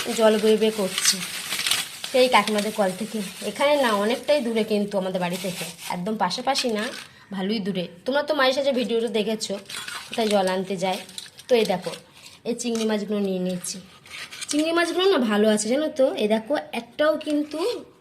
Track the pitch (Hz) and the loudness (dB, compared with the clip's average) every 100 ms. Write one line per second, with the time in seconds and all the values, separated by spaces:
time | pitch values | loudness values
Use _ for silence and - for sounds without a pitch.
0 | 247 226 220 220 220 214 220 214 185 - | -4 2 4 6 4 4 2 0 -4 0
1 | - 190 - - - - - - - - | 0 0 -6 -10 -8 -4 -2 -2 -4 -12
2 | - 254 254 220 202 208 208 214 190 180 | 0 4 6 4 4 0 -2 0 0 0
3 | 220 220 180 - 208 202 285 294 247 202 | -6 -6 -8 -8 -8 0 2 4 4 2
4 | 208 254 - 294 233 226 214 208 202 196 | 0 0 2 2 2 0 0 0 0 -2
5 | 185 185 175 180 190 175 165 - - 180 | -2 -2 -2 -2 -6 -6 -10 -10 -8 -6
6 | 185 220 180 254 254 277 254 208 240 - | -4 -2 -2 0 -2 0 0 -2 -4 -8
7 | - - - 190 190 226 190 185 170 - | -16 -20 -12 -6 -2 -2 -2 -4 -6 -6
8 | - 277 294 294 262 269 277 254 208 233 | -2 -2 0 2 2 2 0 0 0 0
9 | 226 214 208 214 - 196 - - - - | 0 0 0 -2 -4 -8 -8 -12 -10 -12
10 | - - 220 202 185 190 185 190 190 196 | -8 -2 2 2 2 0 -2 -2 -2 -2
11 | - - - - - 240 202 160 165 - | -8 -14 -16 -20 2 4 4 0 -4 -10
12 | - - - - 220 233 240 226 220 214 | -16 -20 -20 -10 -6 -4 -2 0 0 0
13 | 202 208 196 185 180 180 - 190 - - | 0 -2 0 -2 -2 -4 -8 -10 -14 -20
14 | - - - - - 294 320 339 339 339 | -18 -16 -14 -12 -2 0 2 2 2 2
15 | 381 320 226 208 220 208 214 269 311 302 | 4 4 4 4 4 4 2 0 0 2
16 | 269 370 208 220 220 294 - 233 - - | 2 2 0 0 0 -2 -2 -8 -8 0
17 | 302 302 302 294 294 302 415 370 - - | 2 2 0 -2 -2 -2 -2 -4 -10 -20